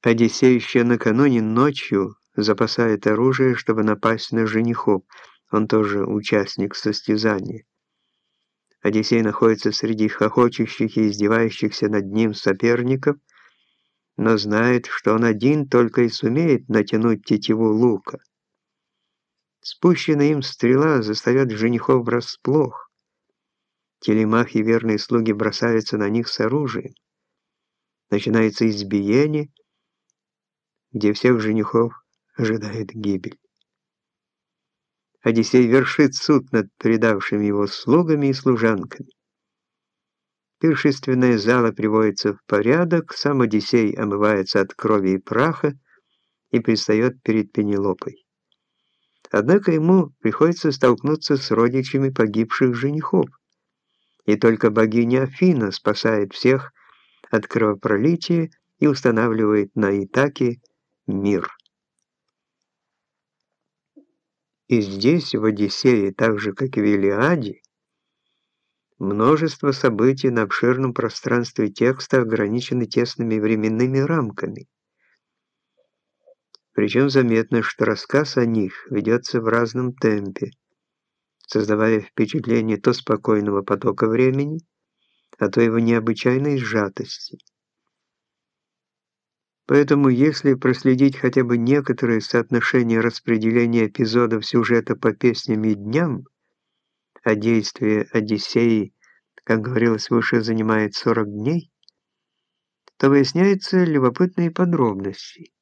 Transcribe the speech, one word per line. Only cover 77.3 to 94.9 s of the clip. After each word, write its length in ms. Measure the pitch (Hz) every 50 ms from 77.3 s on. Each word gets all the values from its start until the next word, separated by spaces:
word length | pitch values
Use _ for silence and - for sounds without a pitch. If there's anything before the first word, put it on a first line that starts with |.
| 113 113 113 110 131 117 107
что 220 | - - - 123
рассказ 540 | 113 107 - - - - 135 151 135 - 135
о 80 | 120
них 400 | 117 113 110 101 92 - - - -
ведется 520 | 131 107 104 110 117 120 120 - - 123 113
в 60 | 110
разном 440 | 113 117 120 113 - 123 127 123 123
темпе, 600 | _ - 120 107 104 101 98 95 - - 127 - _ _ _ _ _ _ _ _ _ _ _ _ _ _ _ _ _ _
создавая 540 | - - 110 107 104 107 104 110 113 113 110
впечатление 800 | 104 - _ - 117 107 - 156 127 123 113 117 110 110 110 98
то 160 | _ 120 120
спокойного 640 | - - - 113 101 _ - 110 104 104 104 101 98
потока 480 | 98 - 101 98 - 120 98 - - 110
времени, 520 | 110 117 127 131 131 135 143 147 156 165 - _ _ _ _ _ _ _ _ _ _ _ _ _ - _
а 100 | 107 101
то 120 | 95 123
его 200 | 117 113 110 117
необычайной 760 | 117 117 117 117 110 113 113 - - 127 123 131 139 147 143
сжатости. 800 | 135 123 113 110 110 104 98 95 - - - - - - - - - _ _ _ _ _ _ _ _ _ _ _ _ _ _ _ _ _ _ _ _ _ _ _ _ _ _ _ _ _ _ _ _ _ _ _ _ _ _ _ _ _ _ _ _ _
Поэтому, 420 | - 135 143 147 139 151 143 143 135
если 460 | 127 120 139 156 147 - - 139 135
проследить 640 | 127 - 127 123 - - 135 131 127 139 139 135
хотя 280 | - - 127 123 135 127
бы 120 | 120 123
некоторые 640 | 120 117 120 139 143 135 - 120 117 - 117 117 110
соотношения 800 | 98 - - 120 113 _ 120 117 113 - - 127 120 117 113 113
распределения 840 | 113 117 113 - _ - 117 110 107 113 113 120 120 117 117 117 113
эпизодов 580 | 104 101 - 123 110 110 120 120 113 113 110 107
сюжета 520 | - - 123 113 113 120 117 113 -